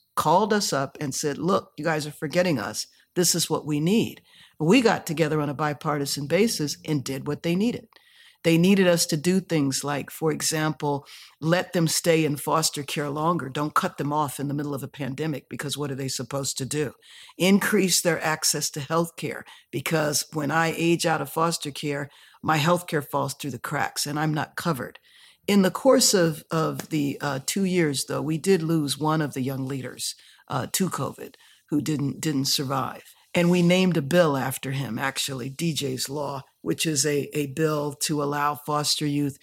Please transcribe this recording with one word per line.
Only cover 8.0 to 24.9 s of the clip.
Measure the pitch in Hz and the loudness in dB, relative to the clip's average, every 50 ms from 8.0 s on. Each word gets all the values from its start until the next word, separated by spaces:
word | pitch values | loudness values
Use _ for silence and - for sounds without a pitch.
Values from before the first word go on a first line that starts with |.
| _ _ _ - - - _ _ - | _ _ _ -20 -20 -20 _ _ 2
They | 165 165 | 4 6
needed | 165 170 190 202 196 190 | 6 6 6 6 6 6
us | 180 170 170 - | 6 4 4 2
to | - 170 | 0 -2
do | 147 139 175 185 190 | 0 2 2 2 2
things | 185 - 165 156 139 139 135 - - | 0 0 0 0 2 0 -2 -2 -4
like, | 139 143 135 - - | -4 -4 -6 -6 -8
for | - - 160 160 | -6 -4 -2 -2
example, | 147 - - - 160 156 156 156 151 - 151 143 143 139 - - - - - - _ - | -2 -2 -2 -2 0 0 0 0 -2 -2 -2 -2 -2 -4 -6 -12 -20 -20 -20 -20 _ -4
let | 147 160 170 185 175 - - | 0 2 2 2 0 0 0
them | 180 165 | 2 2
stay | 156 - - - 175 160 160 156 | 2 0 0 2 2 4 4 2
in | 143 147 | 0 -2
foster | 131 - 156 147 160 160 - - 151 139 | -2 -2 0 0 2 0 0 -2 -4 -8
care | - - 160 147 143 | -6 -6 -6 -4 -4
longer. | 139 151 156 170 180 165 131 135 | -4 0 0 0 0 0 -2 -6
Don't | 127 147 147 151 - | -4 -4 -2 -2 0
cut | - - 175 - | 0 -2 -2 -2
them | - 147 147 | -4 -4 0
off | 147 151 151 135 - - | 0 0 0 -2 -4 -4
in | 139 143 | -4 -4
the | 147 | -4
middle | 147 143 147 143 | -4 -4 -4 -6
of | 123 139 | -6 -8
a | |
pandemic, | 135 - - 151 - 139 139 156 160 147 120 - - | -10 -10 -8 -8 -8 -6 -6 -4 -4 -6 -6 -8 -10
because | - 117 - 143 - | -10 -8 -8 -6 -6
what | 139 147 143 | -6 -6 -6
are | 135 | -6
they | 127 135 131 | -6 -6 -6
supposed | - - 131 - - 139 139 - - | -6 -6 -6 -6 -6 -6 -4 -4 -6
to | - 135 | -6 -6
do? | 117 143 151 151 117 - _ _ - - - - - - | -4 -2 -4 -4 -4 -6 _ _ -20 -20 -20 -20 -14 -4
Increase | - 170 190 196 190 - - 214 202 190 180 - - | 0 4 4 4 4 4 2 2 2 4 2 2 2
their | - 175 160 - - | 2 2 0 0 0
access | 160 156 151 - - - 147 151 - | -2 -2 0 0 0 0 -2 -4 -6
to | - 156 | -6 -8
health | 135 - 160 165 170 170 - | -4 -2 0 0 0 -2 -4
care, | - 160 131 120 127 - - - - _ _ | -8 -8 -8 -8 -10 -12 -18 -20 -20 _ _
because | - 135 - - 170 156 151 147 147 - - - - | -8 -6 -2 0 0 0 0 0 0 -2 -4 -4 -4
when | 156 147 139 | -4 -2 0
I | 151 165 165 165 - | 2 2 2 0 0
age | - 165 170 170 160 - | 2 2 2 2 2 2
out | 165 156 151 | 0 0 0
of | 147 139 | -2 -4
foster | - 160 160 170 165 - - 147 | -2 0 0 0 0 -2 -6 -8
care, | 139 - - 147 143 143 143 - _ - - - - _ | -8 -6 -4 -4 -4 -4 -6 -10 _ -18 -20 -20 -16 _
my | - - 160 | -2 0 2
health | 151 139 175 180 175 175 | 4 4 4 2 2 2
care | - 170 147 | 0 -2 -2
falls | 135 - - 139 135 135 - | -2 -2 -2 -2 -2 -2 -6
through | - - 143 | -8 -8 -8
the | 120 117 | -8 -8
cracks | - - 156 139 107 - - - - | -8 -6 -4 -2 -2 -2 -2 -4 -4
and | 143 151 151 | -4 -2 -2
I'm | 156 156 151 | 0 0 0
not | 151 - - _ | -2 -4 -6 _
covered. | - - 175 151 120 104 - | -4 -2 -2 -2 -2 -6 -10